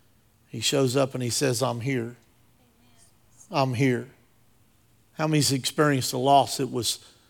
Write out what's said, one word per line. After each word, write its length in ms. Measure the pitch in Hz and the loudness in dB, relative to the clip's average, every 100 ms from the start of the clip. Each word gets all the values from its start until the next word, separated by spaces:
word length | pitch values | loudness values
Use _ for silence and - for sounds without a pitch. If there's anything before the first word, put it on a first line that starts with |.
| _ _ _ _ _ | _ _ _ _ _
He 120 | 120 | -6
shows 360 | - 139 131 135 | -2 2 2 2
up 180 | 131 | -2
and 80 | 131 | -2
he 80 | 123 | -4
says, 320 | - 135 117 | -2 0 0
"I'm 180 | 127 120 | -2 -4
here. 360 | 123 127 117 120 _ _ _ _ _ _ _ _ _ _ _ - - | -4 -4 -6 -12 _ _ _ _ _ _ _ _ _ _ _ -20 -4
I'm 240 | 160 131 | 0 0
here." 340 | 120 135 120 135 - _ _ _ _ _ _ _ _ _ | 2 0 0 -4 -18 _ _ _ _ _ _ _ _ _
How 160 | - 156 | -6 0
many's 240 | 151 131 | 2 2
experienced 600 | 135 - - 147 135 - | -2 -2 0 2 2 -2
a 60 | 127 | 0
loss 380 | 135 139 120 - | 4 4 4 -2
that 160 | 127 | -4
was 260 | 123 110 - - _ | -4 -4 -6 -10 _